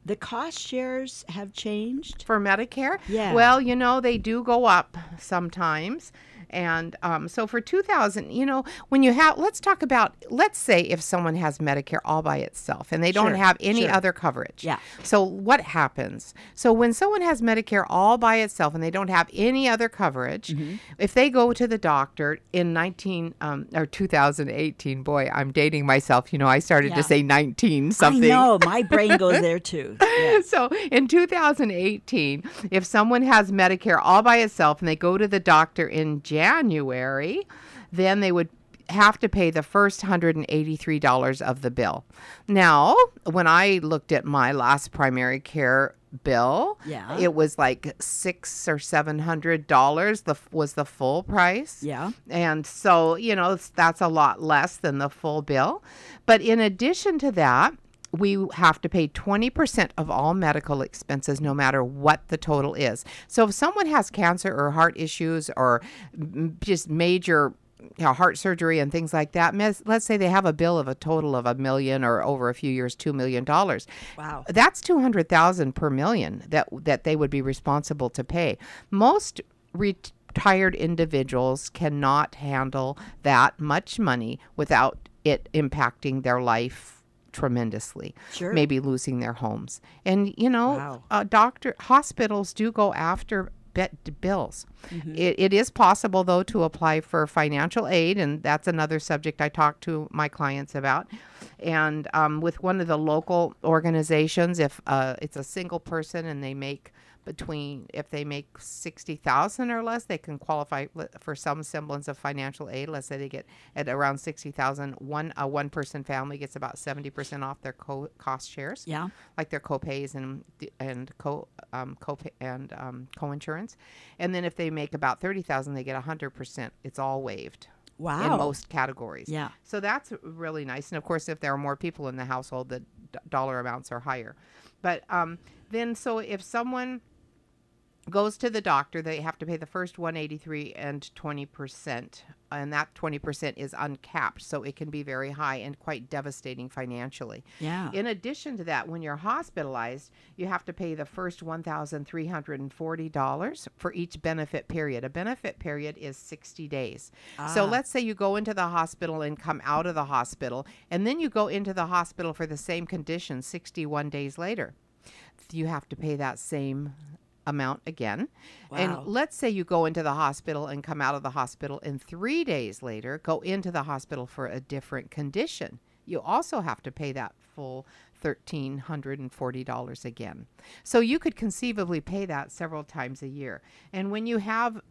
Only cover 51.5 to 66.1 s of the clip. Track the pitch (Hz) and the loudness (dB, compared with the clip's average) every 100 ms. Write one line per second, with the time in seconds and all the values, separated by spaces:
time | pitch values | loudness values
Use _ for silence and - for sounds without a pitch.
51.5 | 208 311 - 285 131 185 - - 170 170 | 2 -6 -10 -8 -6 -6 -8 -6 0 0
52.5 | 156 147 - 202 170 160 165 226 196 180 | 0 -4 0 4 6 6 2 0 0 0
53.5 | 185 - - 165 165 175 160 143 95 156 | -2 -4 2 2 4 2 4 4 2 2
54.5 | 143 160 - 160 139 143 - 156 151 143 | 4 2 -2 -4 -2 -4 -4 -4 -4 0
55.5 | 135 156 381 - - - - - 220 226 | 2 2 0 -10 -20 -20 -2 6 6 6
56.5 | 226 214 185 262 359 403 320 277 180 139 | 4 2 2 0 0 0 0 0 2 4
57.5 | 123 226 - _ _ - 165 202 196 190 | 6 4 2 _ _ -8 0 2 2 -2
58.5 | 165 170 - 170 180 151 - 202 202 247 | 4 4 4 2 0 0 -2 -2 0 0
59.5 | - 311 - 170 - 156 104 151 190 160 | 0 0 2 0 -2 -2 0 2 2 2
60.5 | 151 147 139 - - - 139 147 139 147 | 0 -2 -4 -4 -8 -6 -4 -2 -2 -2
61.5 | 143 131 135 123 139 147 156 - 160 - | 2 2 2 0 2 2 2 0 -6 0
62.5 | 147 139 - 127 117 - - - - 214 | 0 0 -2 -2 -2 -10 -18 -2 4 4
63.5 | - 302 415 320 294 196 - 170 180 - | 4 0 2 2 2 2 2 2 2 -2
64.5 | 139 143 156 165 - 160 - 160 165 151 | -2 0 4 4 2 -6 -4 -2 -2 -4
65.5 | - 127 120 - - 160 | 2 4 4 0 -18 -16